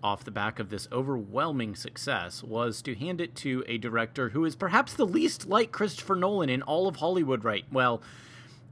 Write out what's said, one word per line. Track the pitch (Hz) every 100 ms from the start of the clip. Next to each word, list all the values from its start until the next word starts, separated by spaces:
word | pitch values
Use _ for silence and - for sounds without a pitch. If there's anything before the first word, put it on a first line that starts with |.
off | 101 101
the | -
back | 104 104 -
of | 98
this | 101 -
overwhelming | 120 135 127 101 113 160 139 110
success | 98 - - 139 113 87 -
was | 120 113 120 110
to | -
hand | 110 160 175
it | 170
to | - 143 127 -
a | 117
director | 117 113 113 139 123
who | 131 160
is | -
perhaps | 185 220 269
the | - 214
least | 170 165 - 180
like | 208 226
Christopher | - 208 - - 190
Nolan | 185 202 147
in | 127
all | 135 156 190
of | 151
Hollywood, | 160 185 143 127
right? | 110 104 -
Well, | 131 127 113 - - - - - - -